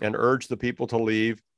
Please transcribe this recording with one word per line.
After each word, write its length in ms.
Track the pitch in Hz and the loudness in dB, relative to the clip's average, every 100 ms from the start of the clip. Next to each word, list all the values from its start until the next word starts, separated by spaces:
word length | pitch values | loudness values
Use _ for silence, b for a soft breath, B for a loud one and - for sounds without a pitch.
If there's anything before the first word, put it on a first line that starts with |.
and 160 | 107 113 | -2 2
urge 320 | 117 131 - | 2 2 0
the 80 | 113 | -4
people 300 | 120 123 127 | -4 -4 -2
to 120 | 117 | 0
leave. 440 | 110 110 113 107 _ | 2 2 0 -2 _